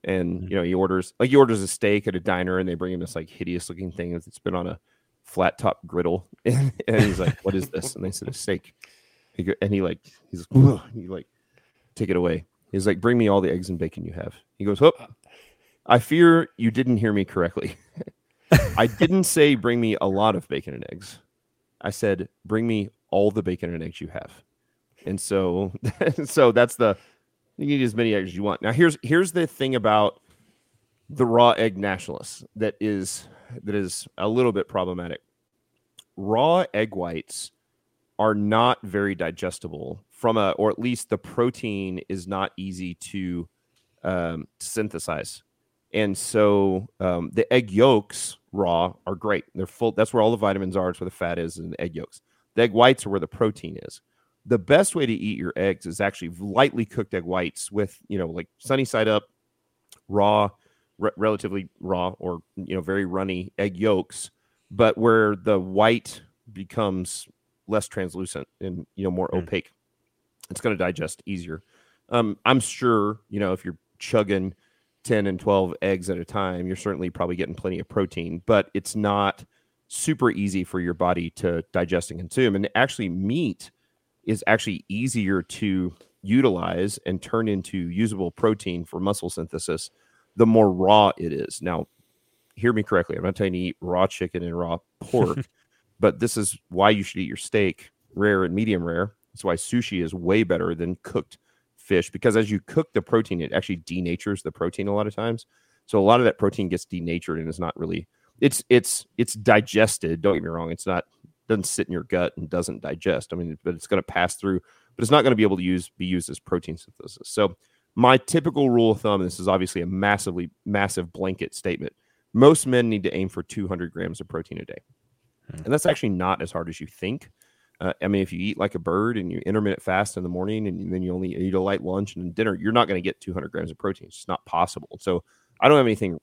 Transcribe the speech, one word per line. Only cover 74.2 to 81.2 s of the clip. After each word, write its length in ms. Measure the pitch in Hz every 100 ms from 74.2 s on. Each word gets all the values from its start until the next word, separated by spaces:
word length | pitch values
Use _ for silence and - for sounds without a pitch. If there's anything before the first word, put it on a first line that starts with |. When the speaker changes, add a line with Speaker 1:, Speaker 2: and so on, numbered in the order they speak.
| 101 98 95 92 _ _ _ _
Speaker 1:
ten 220 | - 110 101
and 120 | 92
twelve 360 | - 98 92 -
eggs 260 | 98 95 90
at 80 | 87
a 60 |
time, 420 | 85 104 95 90 90
you're 100 | 92
certainly 340 | 104 82 90
probably 260 | - 87 90
getting 180 | -
plenty 240 | 87 95 92
of 100 | -
protein, 540 | - 95 - 85 85 -
but 240 | 107 -
it's 220 | 98 - 107
not 480 | 104 101 98 - - _ _ _ _
super 420 | - - 156 127
easy 340 | 95 101 95
for 160 | 90 95
your 140 | 87
body 360 | 82 90 87